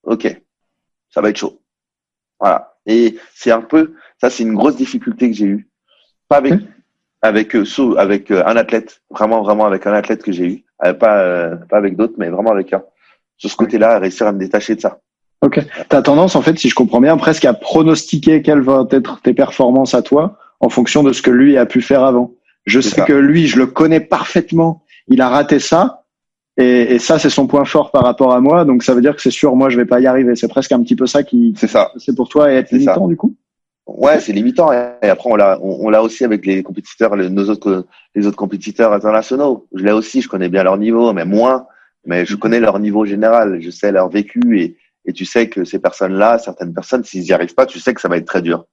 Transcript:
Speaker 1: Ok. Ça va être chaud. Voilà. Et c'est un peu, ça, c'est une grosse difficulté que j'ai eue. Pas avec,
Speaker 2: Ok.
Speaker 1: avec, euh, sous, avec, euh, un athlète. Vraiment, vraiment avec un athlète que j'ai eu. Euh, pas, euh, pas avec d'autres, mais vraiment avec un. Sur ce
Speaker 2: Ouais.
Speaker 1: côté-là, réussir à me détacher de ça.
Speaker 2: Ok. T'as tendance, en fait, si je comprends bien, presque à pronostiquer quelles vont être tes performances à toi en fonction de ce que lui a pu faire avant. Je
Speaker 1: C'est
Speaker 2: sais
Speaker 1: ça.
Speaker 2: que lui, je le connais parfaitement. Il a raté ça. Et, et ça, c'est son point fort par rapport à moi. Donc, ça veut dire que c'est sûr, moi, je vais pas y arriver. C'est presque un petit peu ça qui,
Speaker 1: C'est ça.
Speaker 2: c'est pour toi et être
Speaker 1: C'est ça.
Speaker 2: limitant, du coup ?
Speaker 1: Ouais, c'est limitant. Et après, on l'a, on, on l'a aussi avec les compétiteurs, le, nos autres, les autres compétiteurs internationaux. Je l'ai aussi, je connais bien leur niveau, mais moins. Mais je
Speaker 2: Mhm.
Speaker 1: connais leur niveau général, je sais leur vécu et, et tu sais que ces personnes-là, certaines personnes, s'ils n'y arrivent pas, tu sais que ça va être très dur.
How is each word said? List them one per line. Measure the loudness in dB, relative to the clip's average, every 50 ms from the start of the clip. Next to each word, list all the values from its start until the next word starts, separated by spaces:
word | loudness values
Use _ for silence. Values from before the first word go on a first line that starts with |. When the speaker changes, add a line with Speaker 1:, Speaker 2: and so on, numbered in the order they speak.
| _
Speaker 1:
Ok. | -6 -6 -4 -4 -8 -8 _ _ _ _ _ _ _ _ _ _ _ _ _ _ _
Ça | _ -2
va | -2 -2
être | -2
chaud. | -4 -8 -10 -12 _ _ _ _ _ _ _ _ _ _ _ _ _ _ _ _ _
Voilà. | 0 0 0 0 -4 _ _ _ _
Et | -2 0 2 2 0 -2 -6 -20 _ _
c'est | -8 -2 -2
un | -2 -2
peu, | -2 0 0 0 0 0 -6 _ _ _ _ _
ça, | -4 -4
c'est | -2 -2 -4
une | -2 -2
grosse | 0 0 0 0
difficulté | -2 -6 -4 -6 -8 -6 -8 -4 -2 -2 -2
que | 0
j'ai | -2 -2
eue. | -2 -4 -6 -8 _ _ _ _ _ _ _ _ _ _ _ _
Pas | _ 0
avec, | 2 2 2 0
Speaker 2:
Ok. | 0 -2 -8 _ _ _ _ _ _ _ _ _ _
Speaker 1:
avec, | -2 0 0 0 -2 0 -2
euh, | -2 -2
sous, | -2 -2 -2 0 0 2
avec, | 0 2 0 0 -4 -2 -2
euh, | 0 0 0
un | 2 0
athlète. | 0 0 0 -2 -4 -4 -8 _ _ _ _
Vraiment, | -6 -4 -2 0 0 -2 0
vraiment | 0 0 0 0
avec | 0 0 -2 -2
un | -2 -2
athlète | -2 -2 -4 -6 -6 -4
que | -8
j'ai | -4 -4 -4
eu. | -4 -6 -8 _ _ _ _ -2
Euh, | -2 0
pas, | 2 2 2 4 2
euh, | 2 0 -2 -2 -4 -6 -8 -12 -6 _
pas | -2
avec | 0 0 0 -2
d'autres, | -2 -4 -4 -4
mais | -8 -8 -6
vraiment | -4 -2 0 0
avec | 0 0 -2 -4 -6
un. | -6 -6 _ _ _ _ _ _ _ _ _ _
Sur | _ -12 -10
ce | -4
Speaker 2:
Ouais. | -4 -4
Speaker 1:
côté-là, | -2 2 2 4 4 4 2
réussir | 0 -4 -4 -2 -2
à | -2
me | -2 -4
détacher | -6 -4 -4 -4 -2 -4 -6
de | -4
ça. | -4 -6 -6 _ _ _ _ _ _ _ _ _
Speaker 2:
Ok. | -2 0 0 -2 -4 -6 -14 -16 -4 _
T'as | 0 2
tendance, | 2 2 2 2 2 2 0
en | 0
fait, | 0 0 -2
si | 0 -2 -2
je | 0
comprends | 0 0 0 2 2
bien, | 4 4 2
presque | 2 0 -2 0 2 2
à | 0 0
pronostiquer | 0 -6 -2 0 2 2 2 2 0 -2 -6 -6 0 2 2 2 4
quelles | 2 2 2 2
vont | 2 2 2 0 2 2
être | 0 -2 -2 -4 -12 -4
tes | -2 -2 2
performances | 2 0 -2 0 0 0 2 2 2 0 0 -2
à | -2
toi | 0 2 0 0 0 -2 -6 _ -20 _ _ _
en | -2 -2
fonction | 0 0 -2 0 2 2 2
de | 2 0
ce | 2
que | 0 2
lui | 4 6 6 6 4
a | 4 2
pu | 0 0 -4
faire | 0 2 2 2 4
avant. | 2 2 0 -2 -4 -8 _ _ _ _ _ _
Je | 0 0 0
Speaker 1:
C'est | 0 0
Speaker 2:
sais | -2 0
Speaker 1:
ça. | 2
Speaker 2:
que | 2 4
lui, | 4 4 4 4 2 2
je | 2 2
le | 0 0
connais | 0 0 0 2 2 2 0
parfaitement. | 0 -2 -4 -4 -4 -2 -4 -4 -2 0 0 0 0 0 -2 -6 _ _ _ -20 _
Il | 0 2 2
a | 2 2
raté | 2 0 2 2 0 0
ça. | 2 0 2 2 2 0 -2 -10 _ _ _ _ _ _ _ _ _ _ _
Et, | 0 2 4 4 2 2 2 2
et | 0
ça, | 2 2 0
c'est | 2 2 0
son | 0 0 0
point | 0 0 0 0
fort | 2 0 0 0 2
par | 0 2 2
rapport | 2 2 2 2 2 4
à | 4
moi. | 4 4 4 4 4
Donc, | 2 2 2 2
ça | 2 2
veut | 4
dire | 2 2 0
que | 0 -4
c'est | -4
sûr, | -2 0 0 2 2
moi, | 2 2 2
je | 2
vais | 0 0
pas | 2 2 2
y | 2
arriver. | 2 2 2 2 0 0
C'est | 0 -2 -4
presque | -2 -4 -2 0 0
un | 0 2
petit | 0 0
peu | 0 0
ça | 0 0 -2 -2
qui, | 0 0 2 2 2 0
Speaker 1:
C'est | -2 -4
ça. | 0 2 0 0 0 -4
Speaker 2:
c'est | -10 -6 -6 -4
pour | -4 -4 -2
toi | 2 2 4 4
et | 4
être | 2 0 0
Speaker 1:
C'est | 0 2
ça. | 2 2
Speaker 2:
limitant, | 2 0 0
du | -2 -2
coup ? | -2 -2 -4 -4 _ _ _ _ _ _ _ _ _ _
Speaker 1:
Ouais, | -20 -6 0 2 2 2 2
c'est | 0 -4 -4
limitant. | -2 -2 0 2 2 2 2
Et | 2 0 -2 -6 -6 -2 0 0
après, | 0 0 0 0
on | 2
l'a, | 4 4 2 2 0 -4
on, | -8 -6 -4 0
on | 2
l'a | 2 2 2
aussi | 0 -2 -2 -2
avec | -2 -2 -2 -2
les | -2 -4 -4
compétiteurs, | -4 -8 -12 -14 -16 -18 -4 _ -2 0 0
le, | -2 -2 -2
nos | -2 -2 -2 -2
autres, | -4 -2 -2 -2 -2 -2 -4 _ _ _ _ _ _
les | -2 -2
autres | -2 -2
compétiteurs | -4 -8 -8 -8 -10 -10 -10 -2 0 2 2 2
internationaux. | 0 0 0 0 0 -2 -2 -4 -2 0 -2 -2 -4 _ _ -10
Je | -4 -2
l'ai | 0
aussi, | 0 0 -2 -2 -6 -6
je | -6 -4
connais | -6 -6 -4 -2
bien | 0 0
leur | 2 0 0
niveau, | 0 0 0 0 2 2 0 0
mais | -2 -4
moins. | -2 0 2 2 2 0 -2 -4 _ _ _ _ _ _ _ _
Mais | -4 -4 -4 -2
je | -4 -6
Speaker 2:
Mhm. | -6
Speaker 1:
connais | -2 0 0 2
leur | 2 0 0 0
niveau | -4 -2 -2 -2 -2
général, | -2 -2 0 2 2 2 2 2 0 -2 -6
je | -8 -12
sais | -10 -4 -4 0
leur | 0 0 -2 0
vécu | -2 -6 -6 -4 -4 -2 0 2 2 0
et, | -2 -4 -8 _ _ _ _ _ _
et | -12 -10
tu | -10 -12
sais | -4 -2 -2 -2 -2
que | -4 -8 -8
ces | -6 -6 -4
personnes-là, | -4 -4 -4 -2 -6 -4 0 2 2 2 2 0
certaines | -2 -8 -12 -12 -12 -10 -10
personnes, | -12 -6 -6 -6 -6 -6
s'ils | -8 -12 -12 -4
n'y | -2
arrivent | -2 -2 -2 -2 0
pas, | 0 0
tu | 0 -2 -6
sais | -6 -6 -6
que | -4
ça | -4
va | -4 -4
être | -4 -4
très | -4 -6 -4
dur. | -2 -2 -4 -6 -8 _